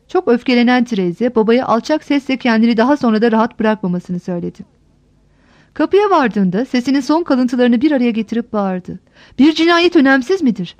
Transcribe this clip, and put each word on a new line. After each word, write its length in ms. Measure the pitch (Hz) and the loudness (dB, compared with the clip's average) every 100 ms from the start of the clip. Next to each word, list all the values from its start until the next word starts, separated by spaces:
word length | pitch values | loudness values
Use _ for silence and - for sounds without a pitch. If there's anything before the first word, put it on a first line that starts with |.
| _ | _
Çok 200 | 359 - | -4 0
öfkelenen 560 | 240 254 247 240 247 | 0 2 2 2 2
Therese 520 | 240 208 180 170 240 240 | 0 -2 -4 -2 -2 0
babaya 300 | 214 240 - | 2 0 2
alçak 380 | 226 - 311 | -2 0 -4
sesle 340 | - 285 - 254 | 0 -4 -2 -4
kendini 400 | 247 220 233 226 | 0 2 2 2
daha 200 | 233 285 | 2 2
sonra 240 | 247 214 | 0 0
da 100 | 233 | 2
rahat 280 | 220 233 - | 2 -2 -2
bırakmamasını 600 | 220 214 185 180 - 180 | -2 -2 -4 -6 -6 -10
söyledi. 460 | - 175 175 - - _ _ _ _ _ _ _ _ _ _ | -8 -8 -8 -12 -20 _ _ _ _ _ _ _ _ _ _
Kapıya 360 | - 302 381 415 | -6 0 2 2
vardığında 560 | 359 254 202 190 180 262 | 2 0 0 -2 -2 -2
sesinin 340 | 254 247 277 | -4 0 -2
son 240 | - 311 | 0 -2
kalıntılarını 580 | 349 269 254 254 247 240 | 0 -2 0 0 2 2
bir 100 | 302 | 2
araya 200 | 277 240 | 0 0
getirip 420 | 220 220 220 233 | -2 -4 -6 -6
bağırdı. 460 | 214 196 185 180 180 _ _ - - | -4 -4 -4 -8 -16 _ _ -20 2
"Bir 140 | 277 | 2
cinayet 420 | 311 330 339 349 349 | 2 2 2 2 2
önemsiz 460 | 269 269 247 381 | 4 2 0 -2
midir? 340 | 285 196 170 - | 0 -2 -8 -12